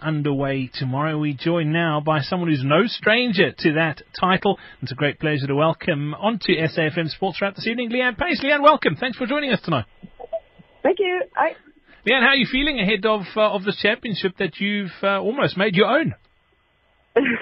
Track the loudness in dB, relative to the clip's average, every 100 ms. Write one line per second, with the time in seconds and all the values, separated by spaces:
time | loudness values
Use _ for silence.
0 | -4 -2 0 0 -2 -2 -6 -6 -4 -2
1 | -2 -2 -2 -2 0 0 2 0 0 0
2 | 0 0 0 -2 0 0 2 2 2 0
3 | 0 2 2 2 0 2 0 2 0 -2
4 | -12 -2 0 2 0 -2 -6 -12 -10 -4
5 | -2 -2 -2 -2 0 2 2 0 -2 -2
6 | -4 -2 -2 -2 0 0 0 0 -2 -2
7 | -4 -4 -6 -2 -4 -4 -4 -4 -2 0
8 | -2 -2 -2 0 0 4 6 6 2 -2
9 | -4 -4 -4 -2 0 -2 0 -2 -4 _
10 | -20 -20 -12 -12 -12 -20 _ _ 0 2
11 | 0 -2 -4 -2 -2 -4 -14 _ _ -8
12 | 0 4 6 4 2 0 0 0 0 0
13 | 0 0 -2 0 0 0 -4 -2 -2 -2
14 | -4 -4 -4 -4 -6 -2 -2 -2 -4 -4
15 | -2 0 -2 -2 -2 0 0 4 4 2
16 | 0 -4 _ _ _ _ _ _ _ _
17 | _ 0 0 -2